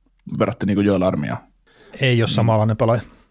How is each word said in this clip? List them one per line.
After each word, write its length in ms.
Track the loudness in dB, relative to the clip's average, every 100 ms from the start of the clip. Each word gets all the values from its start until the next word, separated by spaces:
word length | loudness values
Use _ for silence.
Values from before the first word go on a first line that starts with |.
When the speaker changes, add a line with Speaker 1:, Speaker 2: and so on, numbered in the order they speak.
| _ _ -10 -4
Speaker 1:
verrattu 260 | -2 -2 -2
niinku 160 | 0
Joel 200 | 2 2
Armiaan. 360 | 0 -2 -6 -8 -12 _ _ _ -16 -4
Speaker 2:
Ei 200 | 0 2
ole 60 | 0
Speaker 1:
Niin. 80 | 0
Speaker 2:
samanlainen 420 | 2 2 2 0
pelaaja. 240 | 0 0 -4 -20 _